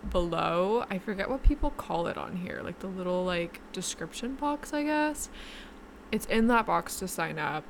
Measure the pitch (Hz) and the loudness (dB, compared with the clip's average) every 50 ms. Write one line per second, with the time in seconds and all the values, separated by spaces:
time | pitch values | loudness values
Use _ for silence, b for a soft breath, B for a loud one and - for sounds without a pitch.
0 | - - - 185 175 170 165 165 165 165 165 175 185 196 220 240 - - 196 185 | -6 0 2 2 2 2 2 2 2 4 4 4 4 4 2 2 0 0 -2 -4
1 | 190 - 208 196 - - 262 269 - - 294 - - 190 - - - - 170 165 | -2 -2 -2 -2 -2 -2 -2 6 6 6 6 6 4 -2 -2 -4 -4 -2 0 0
2 | 170 - - - 71 - - 180 180 - - - - - 180 - - 190 185 190 | 0 0 -2 -4 -6 -6 -6 -6 -6 -6 -6 -6 -6 -8 -8 -8 -8 -8 -6 -4
3 | 180 180 180 180 180 180 180 170 170 170 - - - - - 185 180 - - - | -2 0 0 0 0 0 0 0 -2 -2 -6 -10 -14 -10 -8 -6 -6 -6 -6 -6
4 | 170 165 - - 233 247 269 - 294 294 294 294 - - - 294 294 302 302 302 | -8 -8 -8 -6 -6 -6 -4 -2 -2 -2 -2 -2 -4 -4 -2 0 0 2 2 2
5 | 302 302 302 - - - B B B B B B B B B B - - - - | 2 2 0 -2 -6 -8 B B B B B B B B B B -18 -18 -18 -18
6 | - - - 214 - - 196 220 226 233 247 233 220 180 170 170 - - - - | -6 -2 -2 -2 0 2 4 6 6 8 8 6 6 4 2 2 2 0 -4 -6
7 | 190 - - - 165 160 156 156 151 143 147 156 - - | -4 -4 -2 -2 -2 -2 0 -2 0 0 0 -2 4 4